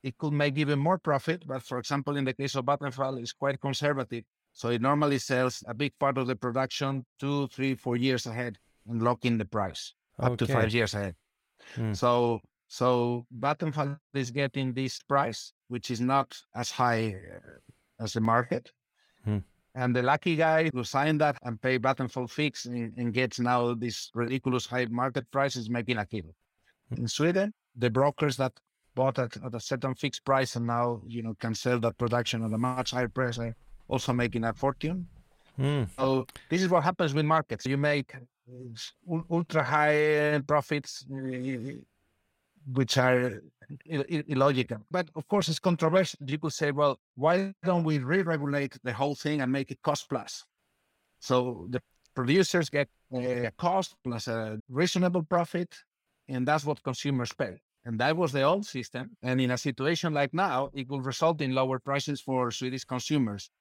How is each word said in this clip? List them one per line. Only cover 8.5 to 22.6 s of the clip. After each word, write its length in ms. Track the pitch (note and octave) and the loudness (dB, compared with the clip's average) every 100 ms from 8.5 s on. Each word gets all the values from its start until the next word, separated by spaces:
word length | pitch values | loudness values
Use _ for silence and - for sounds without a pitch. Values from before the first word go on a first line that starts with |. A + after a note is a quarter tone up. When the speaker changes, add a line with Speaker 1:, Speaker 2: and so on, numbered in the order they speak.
| G#2 _ _ - | -8 _ _ -6
Speaker 1:
and 140 | A#2 | 0
lock 240 | A#2 A#2+ B2+ | 2 2 0
in 120 | A2+ | 0
the 80 | G#2 | 0
price 480 | G#2+ F#2+ - - _ _ - | -2 -4 -6 -14 _ _ -2
up 180 | B2 A#2+ | -2 0
to 80 | A#2+ | 2
Speaker 2:
Okay. 80 | |
Speaker 1:
five 200 | C3 A2+ | 2 4
years 200 | A#2 A2 | 2 0
ahead. 220 | G#2+ G2 E2+ _ _ _ _ - - | 0 -6 -8 _ _ _ _ -16 -6
Speaker 2:
Hmm. 180 | A2+ | -4
Speaker 1:
So, 460 | G2+ B2 A#2+ A#2+ A2+ _ _ _ | 2 4 4 4 0 _ _ _
so 580 | - B2 B2 A#2+ A#2+ A#2+ B2 | 0 2 4 2 -2 -8 -6
Vattenfall 580 | C3 D3+ E3 C#3+ C#3 D3 _ | -2 -2 -2 -2 -4 -4 _
is 180 | C#3+ C3 | -6 -4
getting 420 | B2 C#3 C#3 C3 | -2 -2 -2 -4
this 260 | B2 C3 - | -2 -4 -6
price, 500 | _ C#3 C3+ A2 - _ _ | _ 2 2 -4 -12 _ _
which 240 | B2 - | -8 -4
is 80 | A#2 | -2
not 380 | B2 C#3 C3 - _ - | 2 2 2 -6 _ -8
as 160 | A#2+ | -8
high, 440 | - B2 A2+ A2 F#2 | 0 2 2 0 -4
uh, 880 | E2+ F2+ - - _ - _ _ | -12 -18 -20 -20 _ -20 _ _
as 100 | A2+ | -4
the 80 | A#2 | 0
market. 500 | A2 A#2 A#2+ - - _ _ _ _ _ - | 4 4 4 -4 -6 _ _ _ _ _ -2
Speaker 2:
Hmm. 140 | G#2 - _ _ C3 | -2 -4 _ _ -2
Speaker 1:
And 200 | B2+ B2 | 0 2
the 60 | |
lucky 340 | B2 D3+ F3+ D#3 | 4 2 2 2
guy 360 | D#3+ D#3+ D#3+ | 4 4 2
who 100 | B2+ | 0
signed 380 | A2+ C#3 D3 D3+ | -2 0 2 4
that 160 | D3+ C#3 | 2 2
and 180 | B2 A2+ | -6 -4
pay 160 | C3 B2+ | 0 2
Vattenfall 520 | B2+ C3+ B2 - A#2+ | 2 0 -2 -4 -8
fix 360 | - D3 - | -2 -2 -2